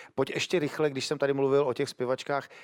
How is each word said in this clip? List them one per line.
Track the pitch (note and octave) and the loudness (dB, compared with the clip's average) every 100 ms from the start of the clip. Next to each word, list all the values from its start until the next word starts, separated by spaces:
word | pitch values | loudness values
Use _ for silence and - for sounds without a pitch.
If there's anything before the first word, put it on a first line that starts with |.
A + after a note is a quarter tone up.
| - | -8
Pojď | - C3+ | -4 -2
ještě | - - F3+ | -2 -2 0
rychle, | D3 - D3+ | 0 0 0
když | C3+ - | 0 -4
jsem | D3 | 0
tady | C#3 | 2
mluvil | C#3 C#3 C#3 C#3+ | 2 4 4 4
o | |
těch | A#2+ C#3 | 0 -4
zpěvačkách, | - B2+ C3 - C#3+ - - | -4 -4 -2 -2 -4 -6 -16